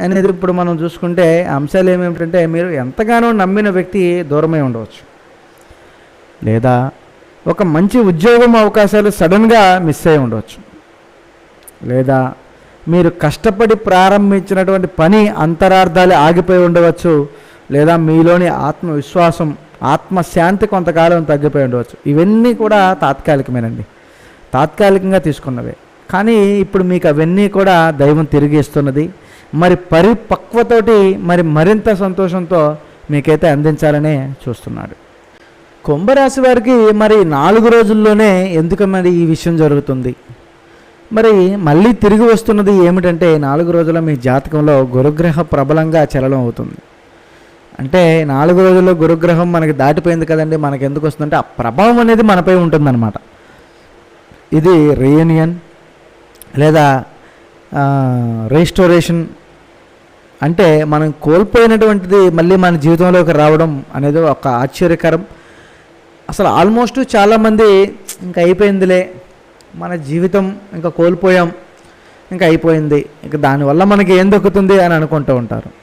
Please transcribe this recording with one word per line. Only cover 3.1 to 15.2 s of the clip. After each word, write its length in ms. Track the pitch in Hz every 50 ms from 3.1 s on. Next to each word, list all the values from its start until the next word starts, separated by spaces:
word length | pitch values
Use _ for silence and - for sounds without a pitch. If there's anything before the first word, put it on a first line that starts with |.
| 240 233 233 233
నమ్మిన 380 | 226 208 185 185 196 214 208 208
వ్యక్తి 540 | 180 185 180 185 - 202 180 175 175 180 170
దూరమై 380 | 139 143 151 165 160 165 156
ఉండవచ్చు, 400 | 139 127 117 113 110 - - - - _ _ _ _ _ _ _ _ _ _ _ _ - - - - - _ _ _ _ _ _ _ _ _ _ -
లేదా 460 | 110 110 113 120 127 123 123 127 135 - - _ _ _ _ _ _ _ _ - 170
ఒక 160 | 165 - 208
మంచి 360 | 170 147 156 196 202 - 247
ఉద్యోగం 560 | 226 190 170 156 175 240 240 240 247 240 233
అవకాశాలు 540 | 226 214 208 202 214 208 196 208 208 208 208
సడన్గా 680 | 196 - 175 160 185 208 226 226 233 226 202 185 185 185
మిస్ 280 | 170 156 147 - - 170
అయి 100 | 156 147
ఉండవచ్చు, 460 | 131 117 113 110 104 - - - - - - - _ _ _ _ _ _ _ _ _ _ _ _ _ _ _ _ _ - - _ - 123
లేదా 440 | 123 131 131 131 135 131 127 131 - - - - _ _ - - - _ - 160
మీరు 240 | 170 180 170 165 165 -
కష్టపడి 540 | - 147 147 - - 226 190 202 233 214 220
ప్రారంభించినటువంటి 1120 | 196 - 196 185 180 185 190 202 208 202 196 196 196 180 - 190 190 190 185 190 190 185 180
పని 400 | - - 160 170 208 220